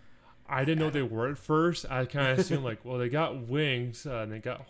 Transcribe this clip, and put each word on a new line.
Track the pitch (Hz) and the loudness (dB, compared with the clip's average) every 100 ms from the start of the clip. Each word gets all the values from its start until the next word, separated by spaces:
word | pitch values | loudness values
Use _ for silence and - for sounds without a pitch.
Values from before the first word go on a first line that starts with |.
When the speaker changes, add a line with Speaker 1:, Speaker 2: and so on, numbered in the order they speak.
| - - - - - | -20 -20 -20 -20 -4
Speaker 1:
I | 135 | 0
didn't | 139 165 | 2 2
know | 156 | 2
Speaker 2:
I | |
Speaker 1:
they | 156 | 0
were | 120 110 127 | -2 0 -2
at | 143 | -2
first. | - 156 170 160 - | 0 4 4 0 -2
I | 131 127 | -2 0
kinda | 143 135 | 2 2
assumed, | 131 123 147 | 4 2 0
Speaker 2:
<laughs> | |
Speaker 1:
like, | 127 107 120 | -2 -6 -6
well, | 127 | -2
they | 123 | 0
got | 147 156 131 117 | 2 0 -2 -2
wings, | 143 147 123 123 117 151 | 0 2 0 -2 -6 -6
uh, | 120 | -6
and | 107 | -4
they | 110 | -6
got | 123 120 | -6 -8